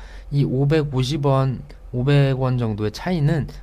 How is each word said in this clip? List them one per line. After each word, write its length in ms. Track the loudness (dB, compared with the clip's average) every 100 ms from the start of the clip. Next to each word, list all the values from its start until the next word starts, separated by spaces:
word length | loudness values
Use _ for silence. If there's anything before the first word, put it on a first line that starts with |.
| -16 -18 -4
이 120 | 0
오백오십 800 | 0 2 2 2 2 -2 -2 0
원, 380 | 2 2 2 -2 -10 -18 -8
오백 480 | -2 2 4 4 2
원 180 | 0 0
정도의 320 | 0 -2 -2
차이는 560 | -4 -2 0 2 2 -2 -8